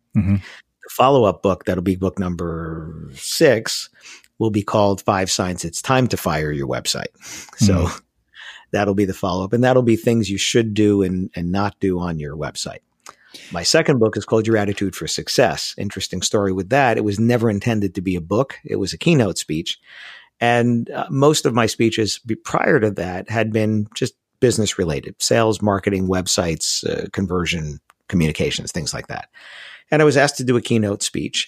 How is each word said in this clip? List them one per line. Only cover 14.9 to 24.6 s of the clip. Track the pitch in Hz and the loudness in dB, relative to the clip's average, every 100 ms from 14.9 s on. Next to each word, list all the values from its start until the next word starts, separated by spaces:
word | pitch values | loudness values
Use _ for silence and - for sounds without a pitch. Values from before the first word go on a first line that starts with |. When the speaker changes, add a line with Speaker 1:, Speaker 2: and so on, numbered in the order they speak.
| - | -4
Speaker 2:
for | 80 | -6
Success. | - - - 165 147 - - | -6 -2 2 2 2 -8 -8
Interesting | 98 95 - 92 | -10 -8 -8 -6
story | - 107 98 | -2 0 0
with | 95 92 | -2 0
that. | 139 127 113 | 2 4 2
It | |
was | 107 98 | -2 0
never | 117 120 113 | 2 2 2
intended | 101 120 110 98 98 | 0 0 0 -2 -2
to | |
be | 92 90 | -2 -2
a | |
book. | 82 104 139 - - | 0 0 0 -4 -6
It | 101 | -4
was | 95 | -4
a | 80 | -2
keynote | 175 156 101 - | 2 4 2 -2
speech. | - 78 - - _ - - - _ - | -4 -4 -4 -10 _ -20 -20 -20 _ -2
And, | 120 120 120 117 - | 2 2 2 0 -2
uh, | - - | -8 -4
most | 135 143 151 139 | 4 4 4 2
of | |
my | 117 113 | 2 0
speeches | - 117 113 104 - 117 | 2 0 2 -2 -4 -8
be-, | 110 | -8
prior | - - - 147 | -4 0 2 4
to | 107 | 2
that | 95 87 90 95 | -2 -6 -6 -4
had | 113 110 | -2 0
been | 110 107 107 107 | 0 0 0 -2
just | - 127 _ _ - | -4 -6 _ _ 2
business | 123 110 | 2 2